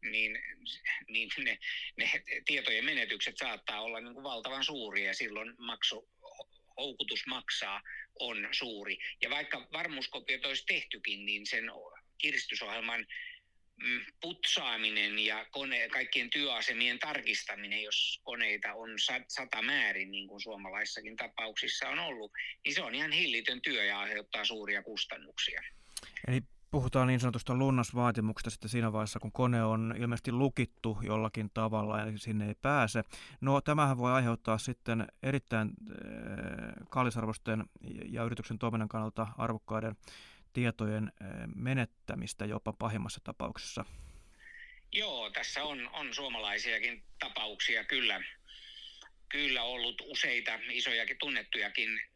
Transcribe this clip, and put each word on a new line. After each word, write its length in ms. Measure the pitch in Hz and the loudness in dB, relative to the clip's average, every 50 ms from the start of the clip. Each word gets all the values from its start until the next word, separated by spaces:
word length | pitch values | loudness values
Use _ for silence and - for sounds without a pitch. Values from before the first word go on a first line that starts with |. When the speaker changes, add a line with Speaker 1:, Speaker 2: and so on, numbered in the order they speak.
| - 113 | -4 -2
Speaker 1:
niin, 280 | 107 110 110 110 110 - - - - - - - - - - - - - - - | 0 0 0 0 0 -4 -6 -8 -12 -10 -10 -10 -10 -6 -2 -2 -4 -2 -4 -4
niin 200 | 107 110 113 107 - - 139 | -2 -2 -2 -2 -4 -2 0
ne, 140 | 120 110 - - - - - - - - | -2 -2 -2 -2 -4 -4 -4 -4 -6 -2
ne 140 | - - - - - - - - - - | 0 2 2 2 0 0 -4 -6 -2 0
tietojen 380 | - 147 139 131 - 113 110 117 | 2 2 2 2 2 2 2 2
menetykset 540 | 147 156 135 113 101 113 101 - - - - | 2 2 2 0 0 0 -2 -2 -2 -2 -2
saattaa 420 | 135 123 113 104 - - 113 104 | -4 -4 -4 -4 -6 -6 -6 -4
olla 200 | 110 117 113 113 | -4 -6 -6 -8
niin 140 | 117 120 123 | -8 -10 -12
kuin 100 | 135 135 | -10 -8
valtavan 400 | 139 127 113 110 127 131 135 131 | -6 -6 -6 -4 -6 -2 0 0
suuria. 500 | - 156 139 117 104 98 98 101 98 - | 0 0 -2 -6 -2 0 0 2 2 0
Silloin 400 | - 127 110 104 104 110 113 - - | 0 -2 -4 -4 -4 -6 -6 -10 -10
maksu, 500 | 120 117 117 - - - 117 110 - _ _ _ - - - - - _ _ - _ _ _ | -8 -8 -6 2 2 2 2 2 -10 _ _ _ -20 -20 -18 -18 -20 _ _ -20 _ _ _
houkutus 500 | - - 143 127 - - 120 120 110 - | -6 -6 -6 -4 -4 -4 -2 -2 -2 -2
maksaa 540 | 131 131 127 117 - - - 117 101 98 101 - - - - - - _ - | -4 -6 -6 -4 -4 -4 -2 -2 -2 -4 -6 -6 -10 -12 -12 -12 -14 _ -8
on 280 | - 120 117 107 - - - | -6 -4 -4 -4 -4 -2 -2
suuri. 460 | - - 123 110 101 101 101 95 - - - - _ - | -2 -2 -2 -6 -6 -4 -6 -6 -4 -4 -8 -2 _ 0
Ja 80 | - | 0
vaikka 380 | 143 147 151 147 - - - - - | 0 -2 -2 -4 -6 -8 -8 -8 -8
varmuuskopiot 720 | 160 170 170 151 135 131 - - 139 127 - 139 131 123 | -6 -4 -4 -4 -4 -6 -6 -6 -8 -2 -2 -2 -2 0
olisi 200 | 143 131 - - | -2 -2 -2 0
tehtykin, 600 | - 190 160 - - - 104 _ - 113 101 101 | 0 0 0 0 -4 -8 -6 _ -4 -4 -4 -4
niin 200 | 101 104 104 104 | -4 -4 -4 -4
sen 180 | - - 113 113 113 - - - - - - _ _ _ _ | -2 -2 -2 -2 -4 -8 -10 -14 -16 -18 -20 _ _ _ _
kiristysohjelman, 880 | - 147 151 - - - - - - 127 104 117 113 113 117 120 123 - - - - - - - _ _ _ _ _ _ _ - - | 0 2 2 2 0 0 -4 -4 -4 -4 -4 -4 -4 -2 -4 -4 -4 -6 -8 -10 -10 -10 -12 -16 _ _ _ _ _ _ _ -4 0
mm, 180 | 123 123 120 - - - _ | 0 0 0 -2 -6 -12 _
putsaaminen 1000 | - 165 175 - - - - 190 151 127 117 110 110 107 107 107 104 104 104 107 | -8 -8 -6 0 2 4 4 4 4 2 0 2 0 2 2 4 2 2 2 2
ja 280 | 107 107 110 107 110 - | 2 4 2 2 -4 -6
kone-, 380 | - 143 139 135 127 120 113 113 | -6 -6 -2 0 2 2 2 2
kaikkien 420 | - 135 131 127 - 135 120 120 | 2 0 0 2 2 0 2 2
työasemien 680 | - 151 147 139 123 113 110 - 127 117 120 123 123 123 | 2 2 2 2 2 0 0 0 2 4 4 2 2 0
tarkistaminen, 840 | - 156 151 143 123 - 104 - - - 104 101 104 101 101 101 110 | -2 -2 -2 -2 0 0 0 0 0 -4 -6 -6 -4 -2 -2 -2 0
jos 380 | 107 107 - - - - - _ | 0 2 2 2 2 0 -2 _
koneita 500 | 113 120 117 113 110 104 104 - - 107 | -8 0 2 2 2 2 0 0 -4 -4
on 240 | 113 113 113 110 104 | -6 -8 -8 -2 0
sa-, 260 | - - 127 123 123 _ | 0 2 2 -2 -4 _
sata 340 | - 135 135 120 - 113 110 | -8 -8 -4 -4 -2 0 0
määrin, 480 | 123 143 143 120 104 101 98 95 95 | 2 4 4 4 4 2 0 -2 -4
niin 180 | 98 98 95 95 | -6 -8 -8 -10
kuin 120 | 101 101 | -10 -10
suomalaissakin 760 | 101 113 110 98 98 95 95 101 104 - - 110 107 110 113 | -8 -8 -8 -8 -8 -6 -4 -2 -2 -2 -4 -6 -8 -10 -8
tapauksissa 720 | 110 - - - - 113 113 107 - - - - - 131 131 | -8 -8 -6 -4 -6 -6 -4 -2 -2 -2 0 0 0 0 0
on 100 | 139 151 | 0 -2
ollut, 340 | 170 165 135 117 107 101 _ - - - - _ _ | -2 -2 -4 -6 -8 -8 _ -6 -6 -6 -6 _ _
niin 100 | 139 143 | 0 0
se 80 | 143 - | 0 0
on 120 | 123 113 | 0 -2
ihan 180 | 135 151 156 151 | -2 0 2 4
hillitön 500 | 170 180 147 120 113 113 - - 127 - | 4 4 4 2 2 2 2 0 0 0
työ 220 | 160 139 117 104 | 0 2 4 2
ja 160 | 101 101 101 | 2 2 0
aiheuttaa 440 | 101 104 107 107 104 _ - 110 107 | -2 -2 -2 -4 -4 _ -4 0 0
suuria 380 | - 117 107 - - - - - | 0 0 0 -2 -2 -2 -2 -2
kustannuksia. 800 | - 110 101 - - - - - - - - - - - - - - - - - - - - - - - - - - | -4 -4 -4 -4 -4 -4 -10 -10 -14 -6 -2 -2 -2 -2 -4 -8 -10 -14 -16 -20 -12 -12 -12 -12 -10 -14 -8 -2 2
Speaker 2:
Eli 120 | 127 131 120 - - - - - | 2 2 0 -2 -14 -20 -12 0
puhutaan 360 | - 147 127 123 - 135 127 | 0 2 2 4 6 6 6
niin 140 | 127 131 123 | 8 6 6
sanotusta 340 | 117 127 113 120 - - 127 | 4 4 2 0 0 2 4
lunnasvaatimuksesta 960 | 123 135 135 131 127 120 - - 123 120 120 110 117 107 107 110 - - 117 | 4 6 6 6 6 4 2 2 4 4 4 4 4 2 2 2 0 -4 -4
sitten 200 | 110 - - 113 | -4 -4 -6 -2
siinä 220 | 110 120 117 113 107 | 0 2 2 2 2
vaiheessa, 280 | 107 107 104 - 110 | 2 0 0 -2 -4
kun 120 | - 110 - | -6 -6 2
kone 320 | - 127 123 123 117 113 | 4 4 6 6 6 6
on 300 | 110 113 110 113 110 117 110 | 4 4 4 2 0 0 0
ilmeisesti 340 | 120 120 120 117 - - 117 | 0 0 0 0 0 0 2
lukittu 680 | 123 135 139 - - 123 - _ _ - 117 110 98 120 | 4 4 4 6 4 2 0 _ _ -2 -2 0 0 0
jollakin 480 | - 107 107 110 110 - 113 110 104 | 2 2 2 2 2 0 0 -4 -2
tavalla 500 | - - 110 110 107 107 104 107 107 107 | 0 2 2 2 4 2 2 2 0 0
ja 180 | 107 110 107 104 | 0 -2 -4 -4
sinne 300 | - 113 110 107 104 104 | -2 0 0 2 2 0
ei 60 | 104 _ - | -2 _ 2
pääse. 400 | 135 139 - 120 107 - 117 104 - - - - - - - | 4 6 6 6 6 4 2 0 0 -6 -14 -14 -14 -10 0
No, 200 | - 135 139 143 | 4 6 6 6
tämähän 380 | - - 151 147 147 139 135 123 | 6 4 6 6 8 6 6 6
voi 140 | 123 123 127 | 4 6 6
aiheuttaa 460 | 131 127 120 117 113 - - 110 110 | 6 6 6 4 2 4 2 2 2
sitten 480 | - - 123 _ _ - 117 113 107 - - _ - | 2 -2 -4 _ _ 0 0 0 0 -2 -4 _ 0
erittäin, 460 | 131 135 139 - _ 120 110 110 104 | 2 2 2 0 _ 2 2 2 2
äh, 1040 | 98 - - 214 - - - 110 107 113 - 110 101 - - - - - 113 - - - - - | 0 -6 -12 -12 -10 -10 -10 -8 -10 -8 -8 -6 -6 -4 -4 -4 -4 -4 -6 -8 -8 -10 -12 -2
kallisarvoisten 760 | - 135 127 120 110 123 110 110 110 - - - 110 110 - - _ - - 127 - - - | 2 4 4 4 4 2 0 0 -2 -2 0 0 0 0 0 -4 _ -14 -10 -10 -8 -8 -8
ja 200 | - - 117 117 | -6 -2 -2 0
yrityksen 340 | 117 117 - - - 117 107 | 0 -2 -2 -4 -4 -4 0
toiminnan 300 | - 117 110 113 110 107 | 0 2 2 2 0 0
kannalta 380 | - 113 110 110 - - 113 104 113 - | -2 -2 -4 -2 -2 -2 -4 -4 -2 -2
arvokkaiden 580 | 117 117 117 107 _ - 113 110 110 113 104 - - - - - - - - - - - _ | 0 0 0 -2 _ -2 -2 0 0 -2 -4 -6 -12 -18 -18 -18 -18 -20 -20 -20 -20 -6 _
tietojen, 600 | 127 123 120 117 - 113 107 107 107 107 107 - _ - | 2 2 2 2 2 0 0 2 2 0 -2 -4 _ -12
äh, 60 | 95 - - 117 113 - | -10 -8 -8 -8 -8 -6
menettämistä 880 | - 120 127 131 135 123 - _ _ - - - - 120 - - - 98 | -4 0 2 2 2 2 0 _ _ -8 -6 -6 -4 -4 -6 -4 -4 -4
jopa 280 | 208 214 107 - - - | -2 -2 -2 -2 -4 -4
pahimmassa 480 | - 107 113 104 113 110 - - - - | -2 -2 -2 0 0 -2 -4 -6 -8 -8
tapauksessa. 600 | - - - - - - - - - - - - - - - - - - - - - - - - - - - - - - - - - - | -10 -8 -6 -6 -6 -6 -6 -10 -8 -8 -8 -8 -8 -10 -14 -14 -16 -16 -18 -20 -20 -20 -20 -20 -18 -16 -16 -16 -16 -18 -20 -16 -2 -2
Speaker 1:
Joo, 380 | - 208 208 151 - 110 104 | 0 0 0 -4 -4 -4 -4
tässä 340 | - 123 117 - - 135 139 | -4 -4 -4 -2 -2 -2 -2
on, 240 | 151 147 135 120 117 - | -2 -4 -6 -6 -8 -6
on 220 | - 151 131 117 | -6 -6 -6 -6
suomalaisiakin 880 | - 143 135 120 113 107 104 101 104 - 120 113 110 110 123 117 110 - - - - | -6 -6 -4 -4 -4 -2 -2 -2 0 0 2 0 2 2 0 -2 -2 -10 -16 -6 -6
tapauksia 640 | 143 135 - - 110 107 104 - - - 117 113 107 | -6 -4 -4 -4 -4 -4 -2 0 2 2 4 2 2
kyllä, 360 | - 143 131 123 110 101 95 - - - - _ - - - - - - - - - - - - - - - - - | 2 2 4 4 4 4 2 -2 -6 -10 -14 _ -20 -20 -18 -16 -16 -16 -14 -14 -16 -16 -16 -20 -20 -20 -20 -12 -4
kyllä 340 | - 143 147 139 131 123 117 | -2 2 2 4 4 2 2
ollut 400 | 120 123 123 120 120 120 - - | 0 -2 -2 -2 -2 -2 -4 -8
useita 540 | - 143 - - 151 123 120 107 - 113 110 104 120 | -6 0 0 2 4 2 2 2 0 -2 -2 -4 -4
isojakin 480 | 120 123 120 131 120 113 113 117 123 - | -2 0 0 2 2 2 2 0 0 -2
tunnettujakin 840 | - 147 139 117 104 - - 117 107 101 - - 113 110 110 110 110 - _ | -2 0 0 -2 0 0 0 0 0 0 2 0 0 0 0 -4 -4 -8 _